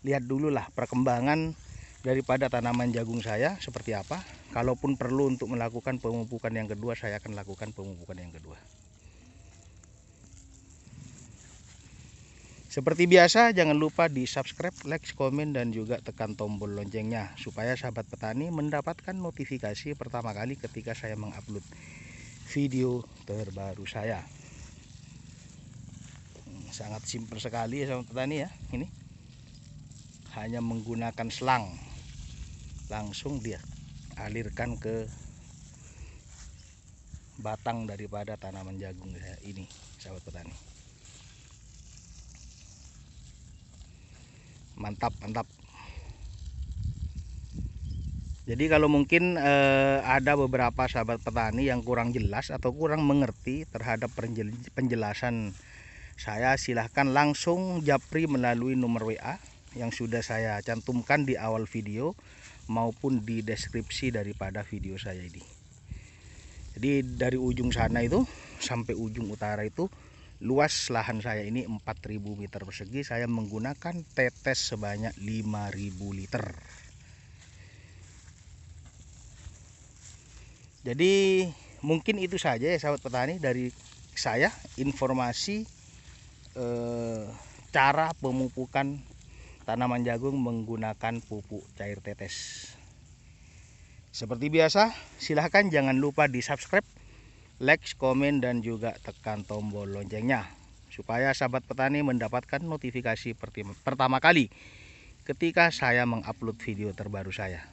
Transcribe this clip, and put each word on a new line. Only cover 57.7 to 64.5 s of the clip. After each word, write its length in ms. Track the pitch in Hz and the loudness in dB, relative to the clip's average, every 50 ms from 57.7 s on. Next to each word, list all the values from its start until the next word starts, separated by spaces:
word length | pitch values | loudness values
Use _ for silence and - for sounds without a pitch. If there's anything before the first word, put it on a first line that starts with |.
| 180 170 156 | -2 0 4
japri 400 | 147 139 131 - - - 160 165 | 4 4 4 2 0 0 0 2
melalui 480 | 156 139 127 123 120 120 117 120 131 131 | 2 2 2 4 2 2 2 2 2 2
nomor 400 | 127 123 117 117 113 110 110 110 | 2 2 2 2 0 0 -2 -4
W 0 | - - | -4 -6
A 160 | 117 165 - - - - - - - - 120 | -8 -8 -8 -12 -20 -20 -20 -20 -14 -8 -4
yang 160 | 117 113 - | -4 -4 -2
sudah 240 | - 120 113 117 117 | -2 -2 -2 0 -2
saya 400 | 113 - 113 110 113 110 107 104 | 0 0 0 0 0 0 -2 -2
cantumkan 640 | - - 113 117 - - 127 123 113 - 139 147 143 | -2 -2 -4 -2 -2 0 -2 -2 4 4 4 4 4
di 160 | 135 123 - | 2 0 0
awal 240 | 107 113 110 113 110 - | 0 0 0 0 -2 -2
video 400 | - 113 107 104 104 110 135 165 202 - - - - - - - - - - | -4 -6 -4 -4 -4 -2 -4 -4 -6 -8 -18 -20 -20 -20 -20 -20 -20 -16 -6
maupun 560 | - 113 113 117 117 113 - - 139 131 117 104 | -2 0 0 0 0 -2 -2 0 2 2 2 0
di 240 | 113 113 113 104 | 0 -2 -2 -2
deskripsi 640 | 110 107 - - - - 117 110 - - - 135 127 | -2 -4 -4 -4 -4 -4 -6 -4 -4 -6 -2 -2 -2
daripada 480 | 117 110 101 101 104 - 95 95 | 0 -2 -4 -4 -6 -6 -6 -6